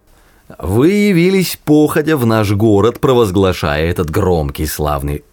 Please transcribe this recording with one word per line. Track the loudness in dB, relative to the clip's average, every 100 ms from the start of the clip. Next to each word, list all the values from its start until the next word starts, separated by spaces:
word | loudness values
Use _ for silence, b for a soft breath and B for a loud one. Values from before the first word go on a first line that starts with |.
| _ b b b -20 -12
Вы | -4 0 2
явились | 2 2 2 2 0 -2 -6
походя | 0 2 2 0 -2 0
в |
наш | 2 0 0
город, | 0 2 4 2 0
провозглашая | 0 2 2 2 0 0 -4 -2 -2
этот | -2 -4
громкий | -2 0 0 -2 -6 -6
славный | -4 -4 -4 -4 -8 -12